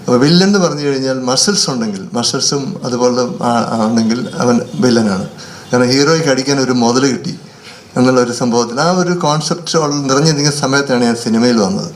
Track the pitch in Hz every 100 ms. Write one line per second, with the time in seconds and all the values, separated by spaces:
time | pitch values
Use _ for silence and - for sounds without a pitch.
0 | - 123 143 175 190 202 170 147 143 135
1 | 131 131 123 131 - 202 - 127 110 95
2 | 90 110 117 135 - 143 127 - 123 120
3 | 123 123 123 - 120 117 110 117 110 117
4 | 113 120 113 - 123 120 - 151 127 117
5 | 110 95 - - - - - 123 123 135
6 | 143 165 147 131 131 139 127 123 117 123
7 | 135 113 - - - - - - - 127
8 | 127 127 120 107 127 120 113 120 165 185
9 | 175 175 156 151 - 165 - 160 147 147
10 | 139 135 160 143 147 143 135 139 139 123
11 | 120 113 117 110 120 117 95 101 -